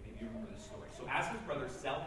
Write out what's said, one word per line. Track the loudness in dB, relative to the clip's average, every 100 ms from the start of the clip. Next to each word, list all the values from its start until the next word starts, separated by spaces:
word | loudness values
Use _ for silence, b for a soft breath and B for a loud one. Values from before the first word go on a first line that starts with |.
| -8
Maybe | -4
you | -4
remember | -2 -4
this | -6 -6
story. | -6 -6 -6
So | 2
as | 4 4
his | 2
brothers | 0 0 0
sell | 0 2 2